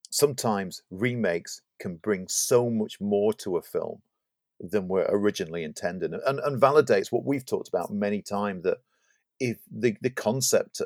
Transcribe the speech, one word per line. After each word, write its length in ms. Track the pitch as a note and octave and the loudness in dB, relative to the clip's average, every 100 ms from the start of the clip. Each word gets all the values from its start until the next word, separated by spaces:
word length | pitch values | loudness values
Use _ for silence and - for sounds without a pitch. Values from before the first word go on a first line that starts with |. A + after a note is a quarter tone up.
| - | -8
sometimes 720 | - D3 C3 B2 G#2 F#2+ - - | 2 2 2 0 0 -2 -10 -14
remakes 720 | F#2 B2 B2 G2+ E2+ - - _ _ | -4 -2 0 0 -2 -4 -16 _ _
can 160 | G#2 E2+ | -10 -6
bring 320 | G#2+ G2 F#2 | -2 -2 -2
so 420 | - - B2 A#2+ | -4 2 2 4
much 320 | A2+ G#2+ - | 0 -2 -4
more 320 | G2+ G#2 G#2 | -2 2 2
to 240 | G#2 - F2 | 0 -2 -4
a 60 | |
film 380 | - F2 D#2+ - _ _ _ _ _ _ | -2 -6 -6 -10 _ _ _ _ _ _
than 280 | F2 G#2 F#2 | -4 -2 0
were 180 | F#2+ - | 0 2
originally 560 | G2+ G#2 G2 F2 E2+ D#2 | 4 2 0 -4 -4 -8
intended, 480 | - F2 F2+ E2 | -6 -6 -4 -4
and, 260 | F2+ C3+ C#3 | -2 -2 -2
and 220 | C#3+ C3 | -2 4
validates 500 | C3 D3 B2+ G2+ G2 | 6 8 6 4 2
what 140 | A#2+ B2+ | -2 0
we've 200 | C#3 B2+ | -4 -2
talked 220 | - - | -4 -2
about 240 | F2+ F2 | -2 -2
many 300 | G#2 G2+ G2+ | -2 0 -2
times, 420 | - G2+ G#2 F#2 | -4 -4 -2 -2
that 140 | F2+ - _ _ _ _ _ _ | -2 -2 _ _ _ _ _ _
if 200 | B2+ A#2 - | -4 -4 -10
the, 280 | A2+ A#2 G2+ | 0 0 0
the 80 | B2+ | -4
concept 680 | B2 G#2+ C3 B2+ G#2+ - - | -2 -2 0 2 2 0 -6